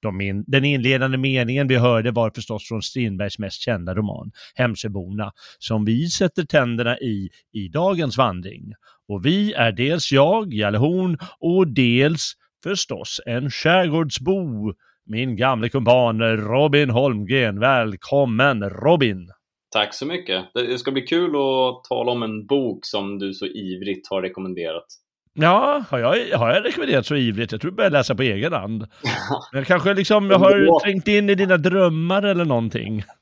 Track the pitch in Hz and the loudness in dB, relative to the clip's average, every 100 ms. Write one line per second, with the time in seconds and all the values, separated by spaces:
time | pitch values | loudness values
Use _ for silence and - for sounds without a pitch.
0 | 110 92 98 98 107 135 139 139 120 135 | -6 -4 -4 -4 0 0 2 2 2 2
1 | 131 131 135 131 117 131 139 127 123 117 | 0 0 0 0 0 0 2 4 4 4
2 | 113 117 113 - - 107 - 113 - 135 | 2 0 -2 -2 -10 -10 -6 -8 -6 -4
3 | 117 95 101 - 101 - - 107 87 95 | -4 -2 -6 -6 -8 -6 -4 -4 -2 -4
4 | 104 - 107 - - - 123 104 113 98 | -4 -6 -12 -18 -20 -4 -2 -2 -8 -8
5 | 87 104 101 - - - - 110 104 113 | -8 -8 -8 -12 -20 -18 -4 -2 0 0
6 | 170 - 185 - 160 156 123 117 120 123 | 0 0 -2 -2 0 0 0 -2 -2 -2
7 | 131 104 95 _ _ 110 95 110 180 185 | -4 -6 -8 _ _ -12 -6 -2 -2 0
8 | 151 117 123 90 90 107 - - _ _ | -2 0 0 0 -10 -14 -18 -20 _ _
9 | _ 101 95 190 208 139 117 98 131 165 | _ -4 0 2 0 2 0 2 -2 -2
10 | - 135 147 220 208 107 104 107 139 180 | 2 4 4 4 -2 -2 0 2 2 2
11 | 185 160 - - 165 180 180 120 123 120 | -2 -4 -8 -6 0 2 2 4 4 4
12 | 143 160 - - _ _ - 196 - 107 | 2 0 -6 -10 _ _ -6 -6 -6 -8
13 | - - - 120 139 - 156 180 175 156 | -10 -10 -6 -4 -4 -2 2 4 4 0
14 | 156 - 127 196 170 110 104 92 _ _ | 0 -2 -2 0 -2 -4 -6 -8 _ _
15 | _ 110 131 104 127 123 117 135 117 127 | _ -6 -4 0 2 2 0 0 4 4
16 | 120 110 113 110 104 123 151 143 143 117 | 4 2 0 0 0 2 4 4 2 2
17 | 139 107 101 135 117 101 120 131 110 98 | 2 0 -2 0 0 0 2 2 0 -6
18 | - 139 135 110 139 120 101 95 135 170 | -2 0 2 2 2 2 -4 -2 2 4
19 | 127 92 87 - _ _ _ 110 107 - | 2 -2 -10 -20 _ _ _ -2 -2 -4
20 | 139 180 - 92 90 123 120 123 131 135 | -8 -8 -4 -6 -4 -4 -2 -2 -2 -4
21 | 127 165 175 147 135 131 127 127 - 120 | 0 0 0 0 0 2 0 -2 -6 -2
22 | 120 120 110 107 104 139 127 95 - 104 | 0 -2 -4 -6 -2 0 0 -6 -6 -6
23 | 98 101 98 95 98 107 98 92 98 92 | -6 -6 -8 -6 -10 -8 -10 -8 -8 -8
24 | - 95 92 92 95 90 82 82 _ - | -6 -6 -6 -8 -10 -8 -8 -8 _ -20
25 | _ _ _ - 156 190 269 294 220 131 | _ _ _ 0 2 4 2 -2 -4 -2
26 | 117 196 - 139 117 175 208 - 294 143 | 0 0 0 0 2 0 -2 -4 0 0
27 | 110 147 120 101 113 107 160 190 202 147 | 0 0 0 -2 -6 -6 -8 0 2 2
28 | 127 104 131 98 143 156 98 110 107 _ | 2 0 0 0 -2 -4 -6 -8 -10 _
29 | 131 - - 143 - 135 135 180 175 196 | -8 -6 -6 -6 -4 -6 2 2 2 0
30 | 190 214 202 190 190 202 196 160 208 190 | 2 2 6 6 8 6 6 4 4 -2
31 | 208 208 202 196 196 180 147 190 180 160 | 2 2 4 2 4 4 4 4 2 2
32 | 170 190 202 180 170 120 113 117 107 107 | 0 0 0 0 2 0 0 -4 -6 -6
33 | 101 _ | -8 _